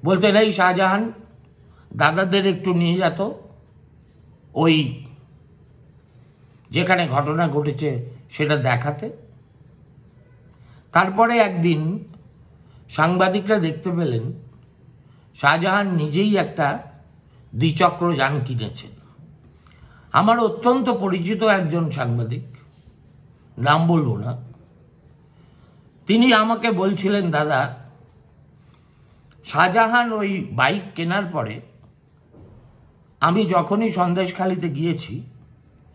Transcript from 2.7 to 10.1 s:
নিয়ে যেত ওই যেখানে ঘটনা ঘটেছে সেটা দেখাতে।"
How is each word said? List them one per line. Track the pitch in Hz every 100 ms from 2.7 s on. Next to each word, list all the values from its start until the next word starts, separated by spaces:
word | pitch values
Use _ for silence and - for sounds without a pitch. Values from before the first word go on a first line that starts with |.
নিয়ে | 175 170 175
যেত | 180 170 202 - - - - - _ _ _ _ - - -
ওই | - 160 156 131 - - - - - _ _ - - - - _ - - _ - _ _
যেখানে | - 175 180 165
ঘটনা | 131 143 156 165
ঘটেছে | 143 147 143 151 123 - - -
সেটা | - 151 151
দেখাতে।" | 127 120 143 - 214 - - - _ _ - - - - -